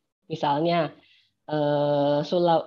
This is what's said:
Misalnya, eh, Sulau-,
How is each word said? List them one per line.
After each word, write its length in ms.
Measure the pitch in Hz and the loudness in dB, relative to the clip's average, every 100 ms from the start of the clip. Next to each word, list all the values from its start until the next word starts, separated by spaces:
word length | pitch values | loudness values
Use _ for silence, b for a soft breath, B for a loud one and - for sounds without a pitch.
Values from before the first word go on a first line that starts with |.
| _ _ _ | _ _ _
Misalnya, 640 | 160 151 143 170 170 147 - b b b _ - | -6 -2 0 0 0 -2 -8 b b b _ -8
eh, 760 | 151 147 147 147 143 143 147 147 | -2 0 0 0 0 2 0 0
Sulau-, 400 | 180 175 160 | 0 2 2